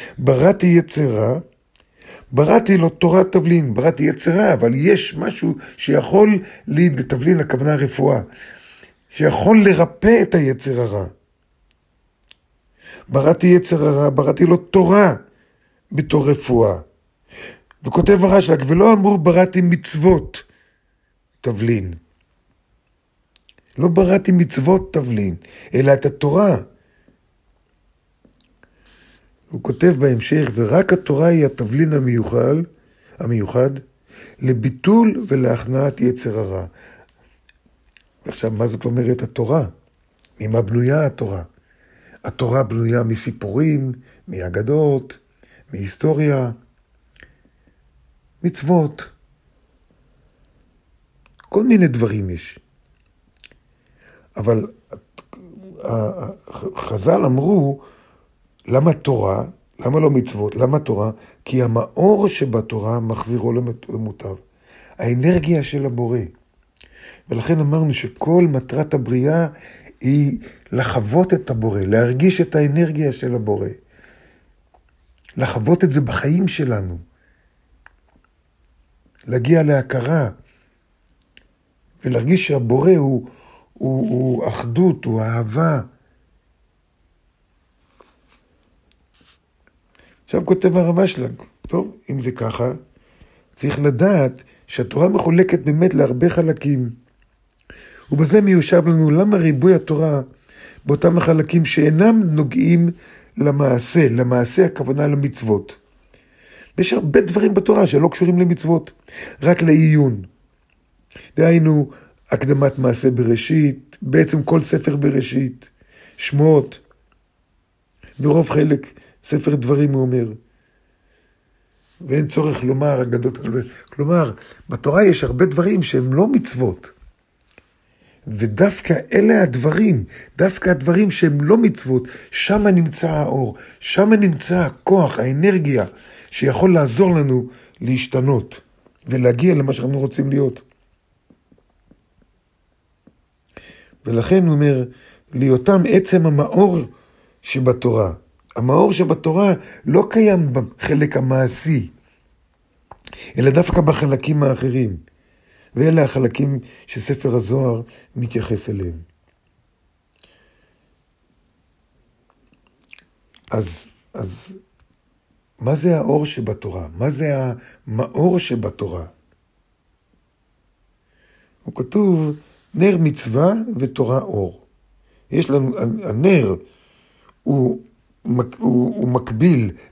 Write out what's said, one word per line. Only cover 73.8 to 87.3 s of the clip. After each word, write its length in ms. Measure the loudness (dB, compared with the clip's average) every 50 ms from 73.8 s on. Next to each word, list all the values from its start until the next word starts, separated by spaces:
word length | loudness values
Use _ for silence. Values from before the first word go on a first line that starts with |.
| _ _ _ _ _ _ _ _ _ _ _ _ _ _ _ _ _ _ _ _ _ _ _ _ _ _ _ _ _ -14 -8
לחוות 460 | -6 -6 -4 -4 -2 0 0 2 2 2
את 80 | 0
זה 100 | 0 0
בחיים 460 | -2 -2 -4 -4 -2 -2 0 0 0
שלנו. 500 | -2 -2 -4 -4 -4 -4 -4 -6 -8 -10 -12 -16 _ _ _ _ _ _ _ _ _ _ _ _ _ _ _ _ _ _ _ _ _ _ _ _ _ _ _ _ _ _ _ _ _ _ _ _ _ _ _ _ _ _ _ -8
להגיע 360 | -6 -4 -2 0 2 2 2 4
להכרה, 640 | 2 2 0 0 -2 -4 -4 -2 -2 -2 -2 -2 -4 -6 -12 _ _ _ _ _ _ _ _ _ _ _ _ _ _ _ _ _ _ _ _ _ _ _ _ _ _ _ _ _ _ _ _ -6
ולהרגיש 420 | -4 -2 -2 0 2 2 2 2
שהבורא 440 | 0 -2 -2 0 0 0 2 4 4
הוא, 380 | 4 4 2 0 -2 -4 -6 -10 -18 _ _ _ -20 _ _ _ _
הוא, 360 | -8 -6 -4 -4 -2 -2 -2
הוא 380 | -2 -2 -2 -2 -2 -2 -4
אחדות, 580 | -6 -6 -6 -8 -4 0 2 2 2 2 -2 -4
הוא 160 | -4 -4 -2
אהבה. 600 | -2 -2 -4 -4 -4 -4 -2 -2 0 0 -2 -2 -6 -10 _ _ _ _ _ _ _ _ _ _ _ _ _ _ _ _ _ _ _ _ _ _ _ _ _ _ _ _